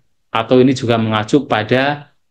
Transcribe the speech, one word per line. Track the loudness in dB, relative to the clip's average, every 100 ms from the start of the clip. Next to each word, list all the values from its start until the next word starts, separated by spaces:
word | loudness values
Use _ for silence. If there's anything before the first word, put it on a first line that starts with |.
| _ _ _
atau | -4 2 4
ini | 4
juga | 2 0 -2
mengacu | 0 -2 0 0 0
pada | -4 0 0 0 -4 -12 _ _